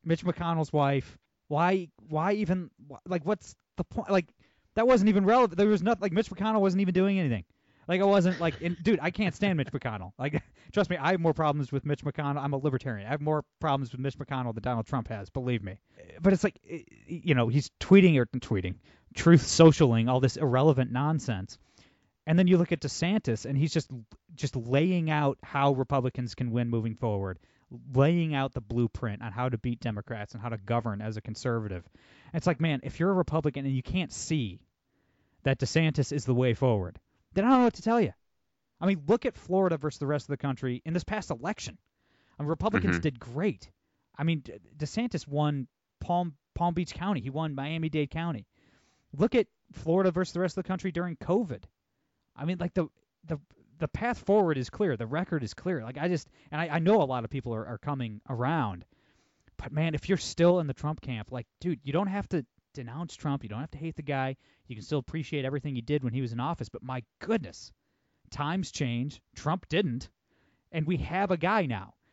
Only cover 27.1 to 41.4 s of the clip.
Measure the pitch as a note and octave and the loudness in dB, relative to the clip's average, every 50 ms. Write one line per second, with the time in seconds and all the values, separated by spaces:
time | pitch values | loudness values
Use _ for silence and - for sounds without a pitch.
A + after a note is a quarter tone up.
27.1 | G#2 G2 G2 F#2+ F2+ - _ _ _ _ _ _ B2 A#2+ A#2+ C#3+ B2+ C3 C#3 D#3 | -2 -2 -4 -6 -8 -10 _ _ _ _ _ _ -20 -18 -16 -2 2 4 4 4
28.1 | F3 F3 E3 D#3 D3 C3+ C3+ C3+ - B2 A2 G2+ A#2 A#2+ A#2+ A2+ - - - A2+ | 4 2 0 0 -2 -2 -4 -4 -6 -10 -10 -4 0 0 0 0 -2 -4 -6 -6
29.1 | G#2 - A#2 A2+ G2 A#2+ B2+ B2+ B2 A2 - B2 A#2+ - - A#2+ G#2+ G#2 - - | -6 -8 -10 -10 -6 -4 -2 -2 -4 -4 -4 -6 -6 -4 -4 -6 -6 -6 -8 -8
30.1 | B2 G#2+ G#2 - - A2+ G#2+ A#2+ A2+ G#2 G2 G2 A#2 A#2+ A2+ A#2 G#2 G2+ G#2+ A2 | -10 -10 -10 -12 -12 -10 -8 -8 -8 -8 -4 -2 -2 0 0 -2 -4 -4 -6 -6
31.1 | G#2+ G#2+ - - G#2+ - - B2+ A#2 A#2 A2 G#2 F#2+ F2 - - _ - _ _ | -8 -8 -10 -10 -12 -6 -4 -2 -2 -2 -4 -4 -8 -8 -10 -14 _ -20 _ _
32.1 | - - - - - E3 - F3+ D#3+ A#2+ D#3+ D#3+ D3 B2+ - B2+ - - E3 F#3+ | -20 -20 -20 -8 -8 0 0 0 2 2 0 0 0 -2 -4 -8 -4 0 0 2
33.1 | G3 F#3 E3+ - D3+ E3 D3 D3+ B2+ C#3+ C3+ C3+ C3+ B2+ - - - F#3 E3+ - | 2 2 0 0 0 0 0 0 -2 -2 -4 -2 -2 -2 -2 -2 -4 -4 -4 -4
34.1 | - - - - D#3+ D3+ A#2+ G2 F2+ - - _ _ _ _ _ _ _ _ _ | -8 -12 -6 -2 -2 -2 -2 -4 -6 -12 -18 _ _ _ _ _ _ _ _ _
35.1 | _ _ _ _ _ _ _ C#3 C3+ - C#3 - - E3 E3 D#3 C#3+ D3+ C3 - | _ _ _ _ _ _ _ 0 0 0 0 0 2 2 2 2 2 0 -2 -2
36.1 | C#3+ C#3+ G#2 B2 B2 A#2+ B2+ B2 A2+ - C3+ B2+ A2+ G2+ F2+ E2+ - - - _ | -2 -4 -2 0 0 2 2 2 2 2 2 2 2 2 -2 -4 -8 -14 -20 _
37.1 | _ _ _ _ - F#3+ G3+ B3 C4+ B3+ B3 A#3 - - - A3+ A#3 A#3+ G3+ G#2 | _ _ _ _ -2 0 4 4 6 6 6 4 2 0 -2 0 2 2 2 0
38.1 | - - _ _ _ _ _ _ _ _ _ _ _ _ D#3+ F#3+ G3 D#3+ C#3 C#3+ | -2 -10 _ _ _ _ _ _ _ _ _ _ _ _ 0 0 0 0 2 2
39.1 | A3+ B3 - B3+ - - - - F3+ F#3+ F#3+ F3+ E3 C#3+ C#3+ D3+ - - D3 C#3 | 0 2 2 -4 -6 -6 -6 -2 2 2 2 2 2 0 -2 -6 -4 -4 -4 -2
40.1 | D3+ C#3+ - - C#3+ - - C#3+ C3 - - B2+ B2 B2+ - E3 E3 F3 - - | -2 -2 -2 -6 -6 -4 -4 -4 -4 -4 -4 -4 -4 -4 -6 -4 -4 -4 -4 -4
41.1 | G#3+ G#3+ F3 - D3+ A#2 | -6 -6 -6 -6 -8 -6